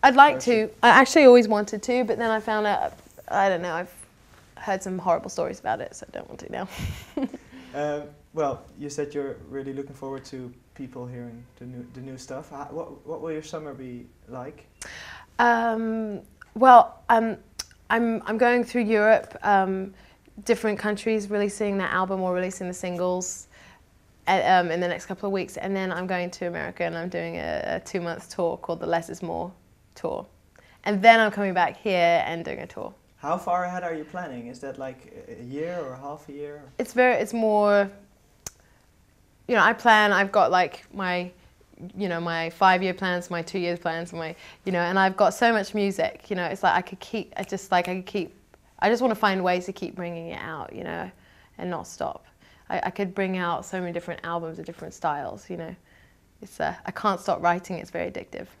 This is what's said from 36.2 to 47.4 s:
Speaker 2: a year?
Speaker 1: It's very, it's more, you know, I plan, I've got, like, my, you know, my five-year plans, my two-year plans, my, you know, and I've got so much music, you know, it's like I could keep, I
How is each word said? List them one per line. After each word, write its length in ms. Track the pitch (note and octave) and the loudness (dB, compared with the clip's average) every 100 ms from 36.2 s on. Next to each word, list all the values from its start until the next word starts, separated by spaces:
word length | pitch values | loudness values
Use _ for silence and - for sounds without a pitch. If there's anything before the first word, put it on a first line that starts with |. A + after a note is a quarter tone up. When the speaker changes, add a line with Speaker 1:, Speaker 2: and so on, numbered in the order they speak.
| - | -16
Speaker 2:
a 20 | |
year? 300 | C#3+ D3 D3 C3+ - | -14 -14 -14 -20 -10
Speaker 1:
It's 160 | A#3+ | -6
very, 220 | A#3+ B3+ A#3+ | 2 4 4
it's 180 | G#3+ | 0
more, 560 | A#3 A3 G#3 G#3 G3+ G3 - _ _ _ _ - _ _ _ _ _ _ _ _ _ - | 0 2 4 4 4 2 -6 _ _ _ _ -20 _ _ _ _ _ _ _ _ _ -2
you 80 | |
know, 80 | A#3+ | 4
I 120 | F#3 | 4
plan, 360 | A#3 A#3+ G#3+ G#3 | 4 6 6 6
I've 200 | F#3+ G3 | 4 2
got, 180 | G3+ D3 | 4 4
like, 360 | F3+ F3 - - | 4 2 -2 -18
my, 360 | G3 F#3 F3+ F3+ - - _ _ - F3+ | -8 -4 -4 -4 -12 -20 _ _ -20 -16
you 140 | F#3+ G3 | -8 -4
know, 100 | E3+ | -4
my 300 | E3+ E3 E3 | -4 -4 -6
five-year 460 | - F#3+ F#3 F#3+ | 4 4 4 2
plans, 360 | F#3 F#3+ F3+ F3 | -4 -4 -4 -4
my 120 | F3 | -8
two-year 340 | E3+ F#3+ F3 F3 | -6 -6 -4 -4
plans, 380 | F3 E3 E3+ | -4 -6 -8
my, 200 | E3 D#3+ E3+ - - | -10 -10 -12 -20 -14
you 80 | - | -4
know, 80 | F3+ | -2
and 180 | F3 F#3+ | 0 4
I've 200 | F#3+ F#3+ | 2 4
got 160 | G3 | 2
so 180 | G3 A#3+ | 4 2
much 220 | A3+ G3 | 2 -2
music, 560 | G#3+ G3+ F#3 D#3+ - - | -2 -2 0 -4 -4 -8
you 60 | F#3 | -6
know, 100 | F3 | -4
it's 160 | G3 | 0
like 120 | F#3 | 2
I 60 | F3 | 2
could 200 | F#3 F#3+ | -2 -14
keep, 340 | - A3+ - | -10 -10 -8
I 60 | - | -10